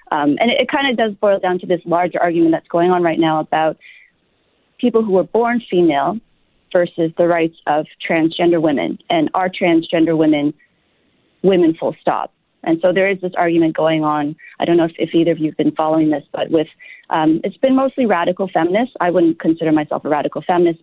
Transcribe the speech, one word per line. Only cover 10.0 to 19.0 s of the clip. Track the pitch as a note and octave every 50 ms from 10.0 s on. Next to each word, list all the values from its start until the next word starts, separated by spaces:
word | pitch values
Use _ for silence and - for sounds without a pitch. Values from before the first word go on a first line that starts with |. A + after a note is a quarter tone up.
| D#3+ E3 D#3+
women | D#3 D#3+ D#3 D3+ D3 C#3+ D3+ - _ _ _ _ _ _ _ _ _ _ _ _ _ _ _ _ _
women | - F#3+ G3 F3 F3 D#3+ D#3+
full | - - A#2 - -
stop? | _ E3 B2+ F#2 - - _ _ _ _ _ _ -
And | - E3 E3
so | - F3+
there | F3 F#3+ F#3
is | G3 G3 F#3+
this | F#3 F3+ F#3
argument | - F3 E3+ E3+ E3 E3 D#3+ D#3+
going | - D#3 D#3+ D#3+ D#3 D#3
on. | D3+ D3+ D3+ D3 D3 D#3+ - - - - -
I | -
don't | E3+ E3+
know | E3+ E3
if, | E3 -
if | - - E3 -
either | E3 E3 E3+
of | E3
you | E3 D#3 D3+
have | -
been | - D3+ D3+ D3+
following | - D#3 D#3 D#3 D#3+ D#3 D3+
this, | D3 C#3+ - _ -
but | D#3 - -
with, | - D#3+ D#3 - - _ - - - - _ -
um, | - E3 D#3 D#3+ D#3+ E3+ -
it's | G3 -
been | _ - C4+ C4
mostly | C4 C4+ C4+ - C#4 B3+
radical | G3+ F#3+ E3+ E3+ F3+ F3+ - G3 F#3
feminists. | - E3+ E3 E3+ F#3 G#3+ B3+ B3+ -
I | -